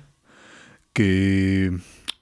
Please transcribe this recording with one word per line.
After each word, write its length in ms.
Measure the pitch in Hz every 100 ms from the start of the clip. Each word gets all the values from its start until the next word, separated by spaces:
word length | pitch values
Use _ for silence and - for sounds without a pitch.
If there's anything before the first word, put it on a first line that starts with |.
| - _ _ - - - - - _
que 840 | - 98 95 98 95 95 95 95 90 - - - -